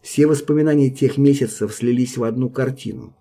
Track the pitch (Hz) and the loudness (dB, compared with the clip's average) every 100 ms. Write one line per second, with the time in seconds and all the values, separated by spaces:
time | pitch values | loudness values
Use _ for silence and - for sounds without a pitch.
0 | - - 151 143 147 151 151 147 135 131 | -6 2 2 2 0 0 2 2 2 2
1 | 135 139 139 139 113 - 104 - 120 123 | -2 4 4 4 0 -4 -6 -2 -2 0
2 | 123 - 113 117 127 131 131 135 - 127 | -2 -2 -4 -4 -4 -2 -4 -4 -10 -12
3 | 127 _ | -16 _